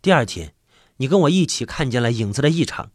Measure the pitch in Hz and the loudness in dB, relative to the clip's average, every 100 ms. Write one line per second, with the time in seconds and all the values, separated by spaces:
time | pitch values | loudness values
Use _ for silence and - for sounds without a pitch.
0 | 185 170 113 90 78 _ _ _ _ _ | 2 2 0 -8 -12 _ _ _ _ _
1 | 131 190 151 185 160 - 117 - 139 120 | 0 2 4 2 0 -2 -8 -4 -2 0
2 | 117 117 104 101 147 160 123 - - | 0 0 -2 0 0 2 -2 -4 -14